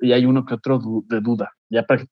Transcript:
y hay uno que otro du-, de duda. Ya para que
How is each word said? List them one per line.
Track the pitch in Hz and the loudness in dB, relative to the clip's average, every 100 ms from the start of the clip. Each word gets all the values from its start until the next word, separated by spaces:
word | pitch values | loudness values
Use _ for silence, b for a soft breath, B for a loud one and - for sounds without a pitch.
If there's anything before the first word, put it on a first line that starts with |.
y | 127 | 2
hay | 123 127 | 4 4
uno | 131 131 | 2 0
que | |
otro | 117 - 131 | -6 -2 -2
du-, | 110 110 104 | -2 -6 -4
de | 113 | -4
duda. | 107 113 101 - - | -2 -2 -4 -12 -6
Ya | 113 | -2
para | 113 135 | 0 0
que | - | 0